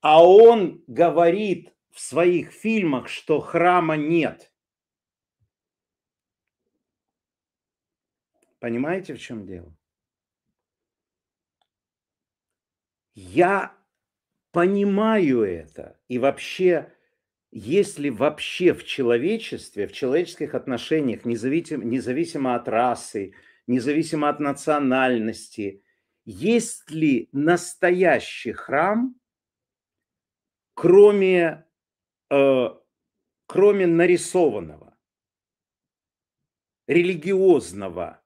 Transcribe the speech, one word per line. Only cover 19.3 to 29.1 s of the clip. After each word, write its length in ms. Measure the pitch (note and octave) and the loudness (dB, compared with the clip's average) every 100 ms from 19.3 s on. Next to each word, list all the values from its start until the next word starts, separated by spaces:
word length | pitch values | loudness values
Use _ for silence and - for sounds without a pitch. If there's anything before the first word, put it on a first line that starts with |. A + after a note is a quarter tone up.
| A3+ - B2+ - - G2+ | -4 -6 -14 -14 -10 -8
в 60 | |
человеческих 640 | - B2+ D3 E3+ - D3 | -6 -2 -2 -4 -8 -8
отношениях, 680 | B2+ C#3 B2 - D#3+ C#3 G#2 | -8 -8 -10 -4 -2 -2 -6
независим-, 580 | A#2+ A#2+ A#2+ D#3 E3 D3 | -6 -6 -4 -4 -6 -8
независимо 720 | A2+ B2+ A#2+ B2+ E3+ D3+ C3 | -6 -6 -4 -6 -6 -4 -4
от 140 | A#2+ - | -4 -2
расы, 640 | A2 B2 A#2 - G#2+ G2 - _ _ - | 0 0 -2 -8 -12 -12 -16 _ _ -4
независимо 640 | B2 A#2 D3+ D#3 D#3 D3 | -4 -2 -4 -4 -2 -2
от 120 | C#3+ | -2
национальности, 1400 | D3 C#3+ - D3+ C#3 C3 C3 B2 A2 A2 - - G2+ G2 _ _ _ _ - | -6 -6 -2 -2 0 0 0 0 -4 -8 -16 -10 -10 -10 _ _ _ _ -20
есть 640 | F#2 E3 A#3 A3 - - | -6 0 0 -2 -14 -12
ли 400 | D#3 D#3 B2+ - | -2 0 0 -2
настоящий 1200 | C#3 D3+ F3 - - F3+ F3+ F3+ B2+ - - A#2 | -2 0 0 -2 -2 0 2 2 2 -2 -12 -10
храм, 680 | G2 - C3+ F3+ G#3+ B3+ | -12 -4 -2 0 -2 -4